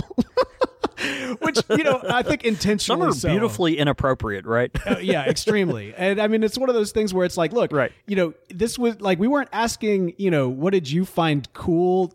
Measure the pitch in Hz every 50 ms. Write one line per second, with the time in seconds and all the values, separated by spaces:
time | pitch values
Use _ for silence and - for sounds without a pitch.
0 | - - - - - - - 494 523 - - - 523 - - - - - - -
1 | - 277 285 277 262 254 240 - 311 320 277 226 - - 214 302 320 285 262 254
2 | - - 247 247 247 254 311 247 - 233 214 160 - 202 214 196 - - 240 330
3 | 370 294 170 131 - 160 165 208 233 220 214 - 180 160 156 147 143 143 131 -
4 | - 135 131 - 117 110 101 95 - 110 113 120 123 - - - - 196 202 180
5 | 185 190 185 151 135 170 170 - - 220 214 208 190 165 127 110 101 104 - 180
6 | 180 196 196 208 214 214 220 220 220 214 - 247 262 254 240 226 208 202 - 226
7 | 214 196 185 185 180 180 - 180 165 151 220 240 190 - 151 143 123 - - _
8 | _ - 202 190 175 160 - - _ - 185 175 220 233 - 254 240 233 220 -
9 | 202 196 185 160 208 247 294 285 254 - - 208 233 226 - - 226 214 202 196
10 | 185 170 - - 196 185 170 147 131 127 131 131 156 190 196 185 156 131 147 180
11 | 185 - - 180 165 160 147 143 120 - - - - 185 165 170 180 180 185 190
12 | 185 170